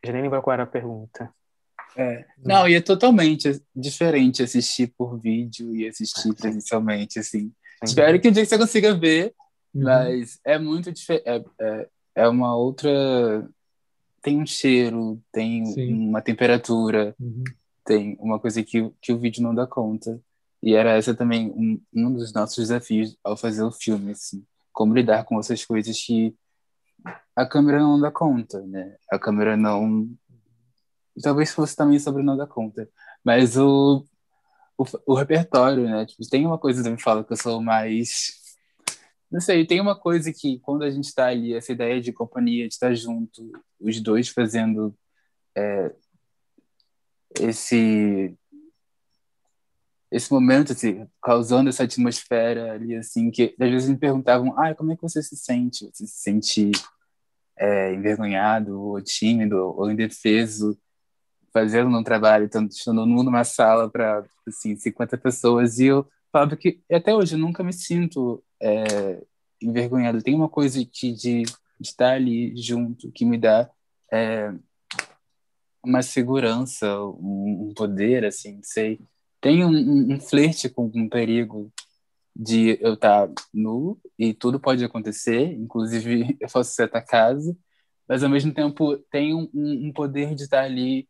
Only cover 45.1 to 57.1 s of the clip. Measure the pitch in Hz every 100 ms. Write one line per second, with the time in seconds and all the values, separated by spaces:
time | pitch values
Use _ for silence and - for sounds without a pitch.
45.1 | _ _ _ _ - 104 101 82 - _
46.1 | _ _ _ _ _ _ _ _ _ _
47.1 | _ _ - 113 110 - 117 113 107 104
48.1 | 98 95 - _ 294 311 _ _ _ _
49.1 | _ _ _ _ _ _ _ _ _ _
50.1 | - - 135 127 131 147 123 113 98 110
51.1 | _ - 120 113 123 135 127 123 - 120
52.1 | 120 - 120 113 117 117 110 117 113 113
53.1 | - 117 117 117 - 127 127 131 135 151
54.1 | 131 127 123 127 - 160 156 160 165 170
55.1 | 160 151 147 - 123 123 123 104 - 107
56.1 | - - 104 101 - 104 101 - _ _